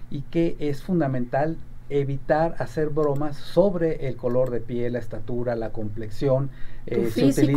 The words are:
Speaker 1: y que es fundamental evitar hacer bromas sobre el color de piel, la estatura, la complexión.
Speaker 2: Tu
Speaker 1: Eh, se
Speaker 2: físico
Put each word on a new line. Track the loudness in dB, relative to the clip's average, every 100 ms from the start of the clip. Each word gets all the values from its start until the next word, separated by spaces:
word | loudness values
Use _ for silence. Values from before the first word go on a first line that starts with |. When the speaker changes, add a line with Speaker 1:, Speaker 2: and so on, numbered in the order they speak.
| -8
Speaker 1:
y | -8
que | -2 0 0 0
es | -2 -2
fundamental | -2 0 2 0 0 0 0 -2 -8 -12 -2
evitar | 0 0 -2 2 2 2 0
hacer | -4 -2 0
bromas | 2 2 2 0 -2
sobre | 0 4 4 2 0 0 -4
el | -2
color | 0 2 2
de | 0
piel, | -2 -2 0
la | -2
estatura, | -4 -4 -2 -2 0 -2
la | -2
complexión. | -2 -2 -4 -4 0 2 2 0 -2 -2 -2 -2
Speaker 2:
Tu | 0
Speaker 1:
Eh, | 0
se | 4
Speaker 2:
físico | 4 6 6